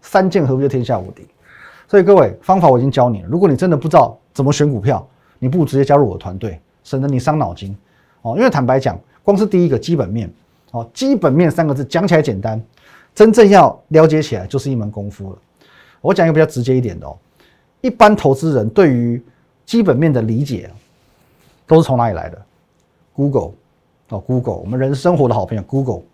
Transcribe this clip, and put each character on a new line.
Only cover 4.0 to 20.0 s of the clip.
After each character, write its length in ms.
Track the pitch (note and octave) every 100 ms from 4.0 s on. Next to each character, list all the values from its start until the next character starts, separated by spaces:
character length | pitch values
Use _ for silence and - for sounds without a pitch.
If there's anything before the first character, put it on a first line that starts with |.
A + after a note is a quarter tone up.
| B2+ - _
怎 100 | -
么 80 | C3+
选 200 | C3+ D3
股 100 | B2
票， 260 | G2 A2 - _ _ _
你 80 | C3
不 120 | E3
如 60 | D3
直 100 | C3+
接 80 |
加 100 | C#3
入 140 | D3 C#3
我 60 |
的 40 | F2+
团 200 | G2 F#2+
队， 200 | G#2+ D#2+ _ _
省 180 | _ C3+
得 40 | C#3
你 120 | C3+
伤 200 | B2 D#3
脑 140 | G2
筋 240 | E2+ G2 G2+ _ _ _ _
哦。 120 | A2+ C3
因 40 |
为 60 | B3+
坦 160 | D#3
白 160 | B2 C3
讲， 180 | C3 E2+ _ _
光 140 | - G3+
是 80 |
第 220 | G#3+ F#3+ E3+
一 20 |
个 100 | B2+
基 160 | B2+
本 140 | E3 G2
面 240 | A2 F#2+ - _ _ _
哦， 180 | A#2+ A2+
基 200 | - C4+
本 160 | C4+ E3+
面 200 | C3+ F3
三 160 | - D#3+
个 80 |
字 100 | C3+
讲 240 | C#3 E3 F#3+
起 60 |
来 80 | E3
简 180 | D3+ G2
单， 180 | A#2 A2 - _ _ - _
真 180 | - G#3+
正 160 | A3 G#3
要 300 | G3 D3+ - _
了 180 | D#3 D#3+
解 160 | D#3
起 140 | D3+ G#2+
来 100 | F#2
就 120 | C3+
是 120 | C3+
一 40 |
门 160 | B2+ G#2
功 200 | G2+ G2+
夫 200 | G2+ F#2+
了。 60 | F#2+ _ _ _ _ _ _
我 120 | -
讲 140 | F#3 E3
一 20 |
个 40 |
比 60 | D#3
较 80 | D#3
直 160 | B2+
接 140 | B2 C3
一 40 |
点 180 | B2 E2+
的 80 | C#2+
哦， 100 | D2+ _ _ _ _ _ _
一 100 | B3+
般 240 | - G#3+ G#3
投 180 | D3
资 200 | C3+ D#3+ C#3
人 120 | A2
对 240 | A2+ F3
于 300 | B2 A#2+ A#2+ - _ _ _
基 180 | _ A3+
本 140 | G3
面 160 | B2+